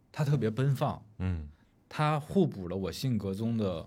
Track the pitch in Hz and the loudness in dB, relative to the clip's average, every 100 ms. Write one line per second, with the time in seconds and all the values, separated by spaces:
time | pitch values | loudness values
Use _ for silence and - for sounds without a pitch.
0 | _ - 143 143 110 110 135 131 139 76 | _ -2 0 2 2 2 2 2 0 -2
1 | - - 92 85 73 - _ _ - - | -8 -4 -2 -2 -6 -16 _ _ -8 0
2 | 151 151 147 196 165 98 87 95 92 - | 2 2 2 2 2 0 -6 -4 -4 -2
3 | 135 110 98 95 113 113 98 80 | -2 0 0 -2 -2 0 0 -2